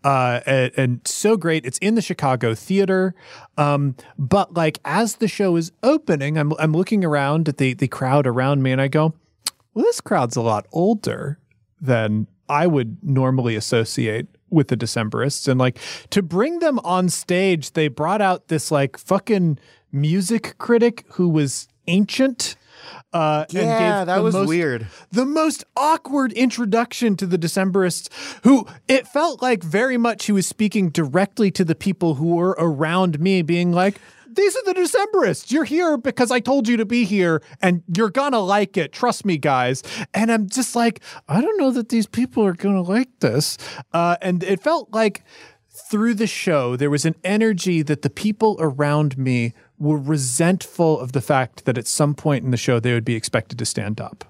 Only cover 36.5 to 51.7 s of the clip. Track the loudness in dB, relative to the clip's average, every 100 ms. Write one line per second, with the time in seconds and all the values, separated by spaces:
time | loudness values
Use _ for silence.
36.5 | 0 2 0 0 0 2 2 2 0 -4
37.5 | -2 0 0 -2 -2 0 0 0 0 2
38.5 | 0 0 -2 -6 -2 -2 -2 -2 0 0
39.5 | 2 0 -2 -8 -10 -6 -2 0 0 -2
40.5 | -4 -2 0 0 -2 -16 -20 -2 0 0
41.5 | 0 0 0 -2 -2 -2 -2 -2 0 0
42.5 | 0 0 0 0 0 -2 _ 0 0 -2
43.5 | -6 -14 -16 -6 0 0 0 -2 -2 -2
44.5 | -2 0 -2 -2 0 0 -2 _ -20 -20
45.5 | _ _ -20 -4 0 0 0 -2 -2 0
46.5 | 2 2 0 0 2 0 -2 0 2 2
47.5 | 2 0 0 0 -2 -2 -2 -4 2 0
48.5 | 2 -2 0 0 2 0 0 -2 0 -2
49.5 | -6 _ _ -2 -2 0 -2 -2 2 2
50.5 | 2 -4 0 2 2 -2 -4 0 0 0
51.5 | -4 -4